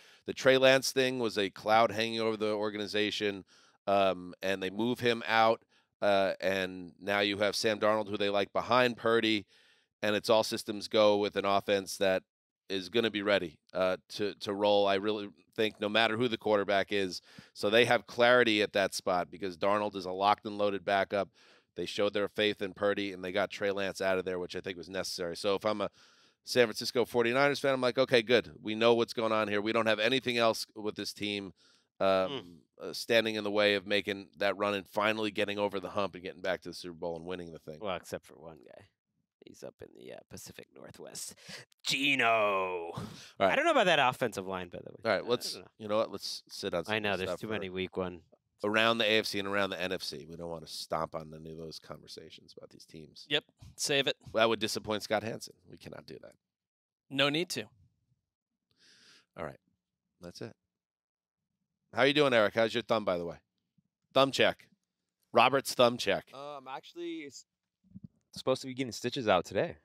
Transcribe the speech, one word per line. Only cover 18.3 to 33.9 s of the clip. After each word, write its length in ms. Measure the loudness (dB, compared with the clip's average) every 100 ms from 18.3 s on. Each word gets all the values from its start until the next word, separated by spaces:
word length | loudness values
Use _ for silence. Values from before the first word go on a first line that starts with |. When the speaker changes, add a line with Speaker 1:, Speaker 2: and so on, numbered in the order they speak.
| 6 4 2
Speaker 1:
at 100 | 2
that 220 | 2 0
spot 360 | -2 -2 -2 -2
because 280 | -6 -10 -2
Darnold 380 | 0 2 0 -4
is 100 | -6
a 60 |
locked 340 | 0 2 2 -2
and 100 | -2
loaded 260 | -2 0
backup. 460 | 0 0 0 -2 -4 _ _ _ _ -10
They 80 |
showed 300 | -6 -2 -2
their 140 | -2 -4
faith 340 | 0 0 0
in 100 | -6
Purdy, 400 | -2 0 0 -4
and 100 | -6
they 100 | -4
got 180 | -2 -2
Trey 200 | -2 -4
Lance 300 | -2 -4 -2
out 160 | 0 0
of 80 |
there, 140 | -2 -4
which 180 | -6 -8
I 40 |
think 180 | -10 -10
was 100 | -8
necessary. 480 | -8 -6 -6 -6 -4
So 200 | -2 0
if 100 | 0
I'm 160 | -2
a 80 | -4 -8 _ _ _ _
San 220 | -2 2 2
Francisco 360 | 0 -4 -2
forty-niners 540 | 0 0 2 2 2 2
fan, 140 | 0
I'm 60 | 0
like, 160 | 0 0
"Okay, 240 | 2 2
good. 300 | 6 4 2 -6
We 120 | -6
know 200 | 4 6
what's 180 | 6 2
going 200 | -2 0
on 160 | 0 0
here. 120 | 0
We 120 | 0
don't 140 | 2 2
have 120 | 2
anything 400 | 2 0 0 2
else 280 | 2 0 -6
with 200 | -10 -8
this 180 | -8 -10
team, 400 | -8 -6 -6 -8 -14 _ _ _ -2
um, 80 | 2
Speaker 2:
Mm. 520 | 2 0 -4 -12 -20 _ -16
Speaker 1:
uh, 120 | -12
standing 420 | -8 0 2 2
in 80 | -2
the 80 | -2
way 240 | 2 2
of 120 | 2
making 400 | 0